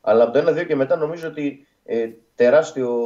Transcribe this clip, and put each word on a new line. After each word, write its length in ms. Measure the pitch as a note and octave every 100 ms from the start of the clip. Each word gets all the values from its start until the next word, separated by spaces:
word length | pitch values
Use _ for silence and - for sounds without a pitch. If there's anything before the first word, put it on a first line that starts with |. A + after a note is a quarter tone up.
Αλλά 220 | - A2
από 100 | A#2
το 60 | C3+
ένα 140 | E3
δύο 120 | D3+
και 120 | F3 C#3+
μετά 200 | C3+ E3+
νομίζω 320 | D3+ E3+ D#3+
ότι, 380 | D3+ C#3+ C3+ _ _ -
ε, 200 | A#2 A2+ - _
τεράστιο 560 | - B2 D3 D#3 C3+ B2 A#2+